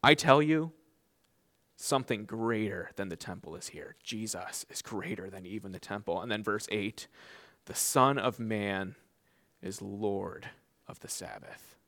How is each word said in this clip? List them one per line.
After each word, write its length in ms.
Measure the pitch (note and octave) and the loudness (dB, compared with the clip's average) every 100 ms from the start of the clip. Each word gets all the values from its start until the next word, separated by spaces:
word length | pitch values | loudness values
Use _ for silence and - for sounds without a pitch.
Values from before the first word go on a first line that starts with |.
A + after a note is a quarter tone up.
"I 120 | C3 | 10
tell 280 | D3 D#3+ C#3 | 8 10 8
you, 300 | D3+ D#3 D#3+ - _ _ _ _ _ _ _ _ _ - | 8 4 2 -8 _ _ _ _ _ _ _ _ _ -10
something 480 | - C#3 B2 A2 | 0 0 2 -4
greater 680 | G#2 A2+ A2+ A2 G#2+ F#2 E2+ - | -2 -2 2 2 0 -2 -8 -6
than 140 | F#2+ | -6
the 80 | E2 | -6
temple 400 | - F#2 - F2+ | -8 -10 -10 -12
is 120 | - | -12
here." 280 | - C#2+ - | -12 -16 -14
Jesus 640 | - A2 A2 F#2 - - - | -10 -8 -6 -6 -8 -10 -10
is 120 | - | -10
greater 480 | - G#2+ F2 G#2 F#2+ | -6 -6 -6 -6 -8
than 160 | G2 F#2 | -12 -8
even 280 | G#2 G2 | -8 -8
the 60 | F2+ | -12
temple. 420 | - G2+ G2+ F2 | -8 -6 -2 -4
And 100 | A2+ | -2
then 120 | G#2+ | -2
verse 220 | A2 G#2+ - | -2 -2 -2
eight, 380 | G#2+ G2+ - - - - - - _ - | -2 -2 -6 -16 -18 -20 -20 -20 _ -10
"The 100 | - | -2
Son 420 | - C#3 C3 C#3 | 2 6 6 6
of 220 | A2 - | 0 0
Man 560 | A2+ G#2+ G2+ G2 F#2+ - _ _ _ _ _ _ | -2 0 0 -2 -4 -8 _ _ _ _ _ _
is 200 | F#2+ G2 | -10 -8
Lord 720 | G2 G2+ G#2+ G2 F#2+ - - - _ _ - | -8 -2 0 0 -4 -8 -14 -16 _ _ -18
of 140 | C3+ | -16
the 80 | - | -10
Sabbath." 680 | - E2 G#1+ - - - - | -10 -10 -12 -14 -18 -20 -20